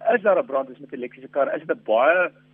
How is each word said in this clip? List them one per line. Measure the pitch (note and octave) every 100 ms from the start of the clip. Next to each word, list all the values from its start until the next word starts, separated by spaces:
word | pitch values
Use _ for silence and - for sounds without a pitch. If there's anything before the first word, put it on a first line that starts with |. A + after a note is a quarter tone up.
| -
is | A#3
daar | G3+ F3+
'n | B2
brand | C3+ C3
is | B2
met | C#3
'n | C3
elektriese | B2 C3 C3
kar, | C#3+ C3+
is | E3 D#3+
dit | B2+
'n |
baie | A2 A2 C#3 F3+ E3+ - _